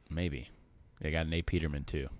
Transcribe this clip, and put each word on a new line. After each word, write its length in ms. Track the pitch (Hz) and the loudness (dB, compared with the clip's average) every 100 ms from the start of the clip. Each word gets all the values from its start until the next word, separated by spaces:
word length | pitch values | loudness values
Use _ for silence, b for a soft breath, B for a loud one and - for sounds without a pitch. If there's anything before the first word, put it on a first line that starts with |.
| - | -4
Maybe. 400 | 80 87 67 - - - - - - | 0 0 0 -8 -16 -20 -20 -20 -6
They 100 | 78 | -2
got 160 | 80 80 | 0 2
Nate 180 | 82 - | 2 2
Peterman, 380 | 90 80 71 | 2 2 -2
too. 240 | 69 76 67 - | -2 -2 -4 0